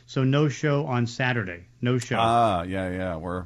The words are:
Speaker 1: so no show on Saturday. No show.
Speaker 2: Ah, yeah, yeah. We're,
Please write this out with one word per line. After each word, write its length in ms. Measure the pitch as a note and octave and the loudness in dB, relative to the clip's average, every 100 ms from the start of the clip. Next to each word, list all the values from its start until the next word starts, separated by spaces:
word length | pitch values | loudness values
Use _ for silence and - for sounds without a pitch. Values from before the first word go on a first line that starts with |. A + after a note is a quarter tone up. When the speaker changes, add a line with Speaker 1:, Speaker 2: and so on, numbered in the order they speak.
| - | -6
Speaker 1:
so 160 | C#3 | 0
no 240 | C3 C#3 D3+ | 2 4 2
show 360 | - D3+ C#3+ D3 | 0 0 0 0
on 180 | B2 A#2 | -2 -2
Saturday. 600 | - B2+ A#2+ F2+ F2 - _ | -2 -2 0 -4 -10 -16 _
No 160 | B2 B2+ | 0 0
show. 180 | - A#2 | 0 2
Speaker 2:
Ah, 440 | A2+ A#2 A2+ F2 | 4 4 4 2
yeah, 260 | F2+ F#2+ F#2 | -2 -4 -4
yeah. 240 | F#2 F#2 D#2+ | -4 -4 -4
We're, 260 | F2 F2+ | -6 -6